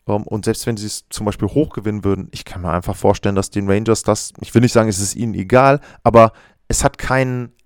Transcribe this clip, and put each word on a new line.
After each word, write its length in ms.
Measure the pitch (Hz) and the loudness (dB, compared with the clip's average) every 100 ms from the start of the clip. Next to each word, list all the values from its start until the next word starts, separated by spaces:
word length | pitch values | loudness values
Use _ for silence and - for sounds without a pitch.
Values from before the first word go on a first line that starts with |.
| - | -6
ähm, 160 | 104 | -4
und 220 | - 107 110 | -4 -6 -4
selbst 200 | 110 - | -4 -4
wenn 120 | 107 | -6
sie 100 | 104 | -6
es 180 | - _ | -12 _
zum 160 | - 104 | -6 -6
Beispiel 240 | - 104 | -2 -2
hoch 240 | 143 156 | -2 -2
gewinnen 320 | - 104 107 98 | -4 -6 -4 -2
würden, 240 | 95 92 | -2 -4
ich 140 | - - | -14 -14
kann 160 | 90 | -10
mir 100 | 87 | -4
einfach 240 | 87 95 92 | -4 -4 -2
vorstellen, 400 | 101 101 104 98 | 0 2 0 -2
dass 140 | 95 | -4
den 200 | 104 101 | -6 -2
Rangers 340 | 98 113 110 | -2 2 0
das, 280 | - 107 - - | 0 -4 -4 -14
ich 140 | - 113 | 0 4
will 60 | |
nicht 100 | 123 | 4
sagen, 160 | 117 110 | 2 2
es 120 | 95 | -2
ist 160 | 101 - | -6 -6
ihnen 180 | 113 | -6
egal, 480 | 92 95 127 135 143 - - | -6 2 4 4 2 -2 -2
aber 280 | 117 113 113 - _ _ - | 4 8 6 4 _ _ -6
es 160 | - 139 | -2 -2
hat 120 | - | -2
keinen 540 | - 131 131 123 120 _ | -4 -2 0 -4 -8 _